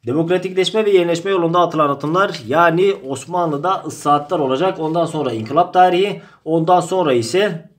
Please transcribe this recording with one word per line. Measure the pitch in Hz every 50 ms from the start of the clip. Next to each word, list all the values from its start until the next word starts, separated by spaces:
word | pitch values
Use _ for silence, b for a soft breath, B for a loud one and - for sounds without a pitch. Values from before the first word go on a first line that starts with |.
| _
demokratikleşme | 117 131 160 165 165 180 180 180 190 185 185 185 180 - 220 220
ve | 208
yenileşme | 196 180 175 170 170 165 - 196
yolunda | 196 185 170 165 170 180
atılan | 170 165 - 156 151 143
adımlar, | 139 139 - 151 165 185 196 196 180 156 117
yani | 107 135 160 170 170 160 170 190 196 196 196 131
Osmanlı'da | 135 139 127 - 165 175 180 175 160 147 139 156 180 190 - -
ıslahatlar | 160 - - - 147 143 147 - - 185 160
olacak. | 143 131 131 135 180 190 180 160
Ondan | 160 156 160 170 165
sonra | 156 - 156 139 127
inkılap | 113 113 110 117 139 160 175 - -
tarihi, | 180 185 185 175 175 190 208 180 B B B B B B
ondan | 156 160 170 165 175 180 180
sonra | 170 165 185 185 175 147 127
ise | 120 113 - - 185 208 202 170 - - - _